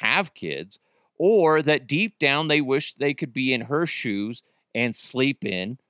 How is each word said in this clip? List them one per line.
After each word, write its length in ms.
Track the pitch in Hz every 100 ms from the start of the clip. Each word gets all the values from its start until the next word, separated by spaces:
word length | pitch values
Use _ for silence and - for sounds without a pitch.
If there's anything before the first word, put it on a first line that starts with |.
have 320 | 110 160 180
kids, 460 | - 85 69 92 - _ _ _ -
or 440 | 175 220 160 156
that 260 | 147 147 127
deep 320 | 147 220 -
down 280 | 143 143 160
they 140 | 151
wish 320 | 131 135 -
they 200 | - 143
could 200 | 135 139
be 200 | 127 131
in 80 | 127
her 260 | 110 147 170
shoes 560 | - 117 101 104 117 - _ _ 117
and 200 | 120 110
sleep 480 | - 123 135 135 107
in, 340 | 92 95 127